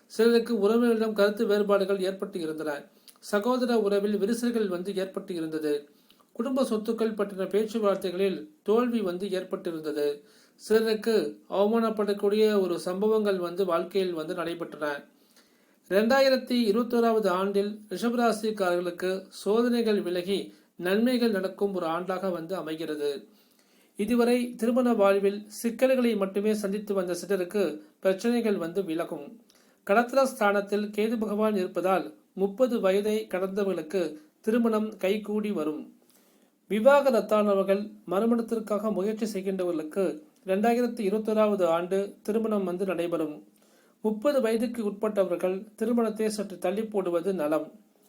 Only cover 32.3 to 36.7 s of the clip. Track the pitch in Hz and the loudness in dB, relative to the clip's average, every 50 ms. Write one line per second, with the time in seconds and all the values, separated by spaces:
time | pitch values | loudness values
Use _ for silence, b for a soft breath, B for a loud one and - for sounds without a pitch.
32.3 | - 185 190 196 196 - 262 240 240 220 190 190 190 208 202 214 214 220 214 - | -4 -2 -2 -2 2 0 0 0 2 0 2 2 2 2 0 0 -2 -2 -4 -4
33.3 | - 180 190 190 190 208 202 190 180 165 156 - - 190 170 151 B B B B | -4 -4 -4 -4 -2 -2 -2 -2 -2 -4 -6 -4 -2 -2 -2 -2 B B B B
34.3 | B B - 220 233 247 233 226 220 214 214 214 208 - - 185 214 214 208 208 | B B -2 0 2 2 2 2 2 0 -2 -4 -6 -4 -2 0 0 -2 -2 -4
35.3 | 208 214 208 208 196 160 151 156 147 - 247 - - _ b b b b b b | -4 -2 -2 -2 -2 -2 -2 -4 -4 -6 -10 -14 -20 _ b b b b b b
36.3 | b b b b b b b - | b b b b b b b -4